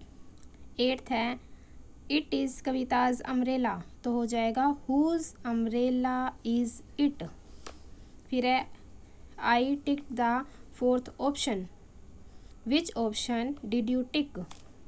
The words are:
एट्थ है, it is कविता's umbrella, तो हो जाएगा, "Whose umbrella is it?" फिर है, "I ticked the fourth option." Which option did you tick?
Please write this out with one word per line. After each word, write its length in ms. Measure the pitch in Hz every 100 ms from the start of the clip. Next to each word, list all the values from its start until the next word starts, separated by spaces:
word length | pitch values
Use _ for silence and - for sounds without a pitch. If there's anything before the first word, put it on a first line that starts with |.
| - - - - - - - -
एट्थ 320 | 247 254 -
है, 280 | 233 233 247 - - - - - - -
it 220 | 294 294
is 280 | 277 269 -
कविता's 600 | 269 262 254 247 254 247
umbrella, 600 | - 254 254 262 240 175 - -
तो 100 | 247
हो 120 | 240 233
जाएगा, 500 | 233 226 226 277 285 -
"Whose 520 | 269 311 339 320 - 247
umbrella 840 | 233 226 240 254 254 254 254 254 - 226
is 220 | 240 233 - - -
it?" 240 | 294 - 170 - - - - - - - - - -
फिर 160 | 254 247
है, 220 | 262 - - - - - - - - -
"I 320 | 240 262 285
ticked 340 | - 277 -
the 320 | 240 233 240 285 - - -
fourth 300 | 247 247 247 -
option." 420 | 269 285 277 196 185 - - - - - - - - - 220
Which 300 | 294 339 233
option 640 | 220 214 - 233 247 285 214
did 240 | 240 226
you 140 | 254 254 302
tick? 280 | 285 - 175 - - -